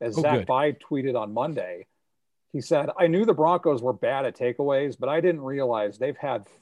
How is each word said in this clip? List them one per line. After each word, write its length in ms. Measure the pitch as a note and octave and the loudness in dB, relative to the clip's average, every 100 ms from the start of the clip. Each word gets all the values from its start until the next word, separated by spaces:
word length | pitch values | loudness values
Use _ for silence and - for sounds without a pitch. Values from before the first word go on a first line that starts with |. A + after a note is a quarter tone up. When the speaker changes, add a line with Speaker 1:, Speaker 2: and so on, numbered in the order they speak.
Speaker 1:
As 180 | A#2 A2 | -6 0
Speaker 2:
Oh, 40 | |
Speaker 1:
Zach 180 | D3+ C3 | 2 2
Speaker 2:
good. 60 | F#2 | 2
Speaker 1:
Bye 260 | C3 D3 | 0 0
tweeted 460 | - - C#3+ C3+ B2 | -2 -6 -4 -2 -2
on 140 | G#2+ | -4
Monday, 540 | A2 D3 D3+ F2+ F2 - _ _ _ _ _ _ | -4 -4 -4 -8 -10 -14 _ _ _ _ _ _
he 80 | C#3+ | -10
said, 300 | - D#3 D3+ - | 0 0 0 2
"I 80 | E3+ | 4
knew 180 | F3 | 4
the 100 | A3 | 4
Broncos 480 | D3+ D#3 F3 E3 C3+ | 4 4 4 2 0
were 100 | B2 | 0
bad 320 | A#2 A#2+ C3+ | -2 -2 -2
at 120 | C3 - | -4 -2
takeaways, 600 | B2 A#2+ C#3+ C3+ C#3+ - | -4 0 0 0 0 -4
but 100 | C3 | -2
I 120 | D#3 | 0
didn't 220 | F3+ D#3+ | 2 0
realize 560 | C3 C#3 B2+ A2+ G#2 G#2 | -4 -2 0 0 -2 -2
they've 180 | C3 C3+ | -4 -4
had 300 | C#3+ A#2 G2+ _ | -4 -6 -8 _